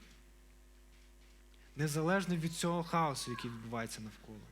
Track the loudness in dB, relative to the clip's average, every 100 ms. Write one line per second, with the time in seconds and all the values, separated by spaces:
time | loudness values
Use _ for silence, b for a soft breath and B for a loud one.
0 | B B B -20 -20 -20 -20 -20 -20 -20
1 | -20 -20 -20 -20 -20 -20 -10 -2 0 2
2 | 4 4 4 0 0 0 2 2 2 4
3 | 4 2 -4 -4 -6 -6 -6 -4 -4 -6
4 | -10 -14 -16 -16 -16